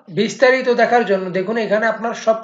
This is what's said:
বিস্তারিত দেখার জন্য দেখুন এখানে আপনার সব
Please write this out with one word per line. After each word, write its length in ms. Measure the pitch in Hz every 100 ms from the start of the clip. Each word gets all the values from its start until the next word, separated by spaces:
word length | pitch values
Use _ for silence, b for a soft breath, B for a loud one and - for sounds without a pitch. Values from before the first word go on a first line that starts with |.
| - 165
বিস্তারিত 480 | 214 - 262 262 254 240
দেখার 220 | 220 240 190
জন্য 160 | 190 185 180
দেখুন 180 | 185 233 214
এখানে 200 | 208 226
আপনার 200 | 202 233 214 -
সব 120 | 220